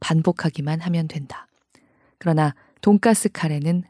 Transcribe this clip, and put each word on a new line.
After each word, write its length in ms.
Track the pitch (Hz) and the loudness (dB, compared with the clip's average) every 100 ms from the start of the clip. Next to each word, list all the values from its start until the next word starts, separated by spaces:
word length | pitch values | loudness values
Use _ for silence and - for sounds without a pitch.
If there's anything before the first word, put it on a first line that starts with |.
반복하기만 800 | - 165 160 175 165 - 143 160 | -2 0 2 0 -4 -4 -4 -4
하면 280 | 175 170 160 | -4 -4 -4
된다. 400 | 156 139 - - _ _ _ _ _ _ - | -8 -12 -14 -20 _ _ _ _ _ _ -6
그러나 360 | 175 156 151 - _ _ | -2 0 0 -2 _ _
돈가스 500 | - 202 233 214 202 | 4 4 4 2 0
카레는 520 | - 160 147 147 175 180 | -2 -4 -2 -2 -2 -4